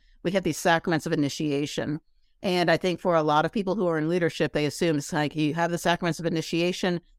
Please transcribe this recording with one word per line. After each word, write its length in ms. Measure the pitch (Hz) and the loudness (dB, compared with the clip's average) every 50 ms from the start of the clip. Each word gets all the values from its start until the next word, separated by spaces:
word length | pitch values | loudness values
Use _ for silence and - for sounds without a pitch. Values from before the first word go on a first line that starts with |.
| _ _ - - - | _ _ -20 -8 -4
we 80 | 175 | -2
have 120 | 190 196 180 | 0 0 0
these 140 | 170 143 - | 0 -2 0
sacraments 480 | - 185 165 165 - 190 165 151 - | 2 2 2 2 2 0 0 0 0
of 60 | 165 | 0
initiation. 880 | 165 147 143 139 - - 160 151 139 143 151 143 - - 120 139 151 - - _ _ _ _ _ _ _ | 0 0 0 0 -2 -4 -4 -2 -2 -2 -2 -4 -4 -4 -4 -4 -6 -6 -10 _ _ _ _ _ _ _
And 300 | - 202 180 180 175 165 | -4 -2 0 2 4 4
I 60 | 165 156 | 2 2
think 220 | - 185 170 - | 2 0 -2 0
for 160 | - 190 170 | 0 2 2
a 80 | 160 151 | 4 4
lot 200 | 156 147 151 156 | 4 4 4 2
of 60 | 165 | 2
people 240 | - 220 190 190 180 | 0 -2 -2 -2 -2
who 120 | 220 185 175 | 0 0 0
are 100 | 165 156 | 0 0
in 100 | 151 156 | 0 0
leadership, 460 | 175 180 170 156 - - 127 123 - | 0 2 0 0 0 0 -2 0 0
they 120 | 151 151 | 0 -2
assume 320 | 143 - - 180 170 156 143 | -2 0 0 0 2 2 0
it's 140 | 139 - | -2 -2
like, 240 | - 151 151 143 - | -2 -2 0 0 0
you 180 | 151 156 147 143 | 0 0 0 0
have 180 | 170 170 170 | 0 0 0
the 60 | 170 170 | -2 -2
sacraments 420 | - 175 170 - - 170 156 - | 0 0 0 0 0 -2 -2 -2
of 60 | 165 | -2
initiation, 760 | 165 156 160 156 - - 165 170 180 180 - - 185 175 165 - _ _ | -2 -2 -2 -2 -2 -2 0 0 0 0 0 -2 -2 -2 -2 -4 _ _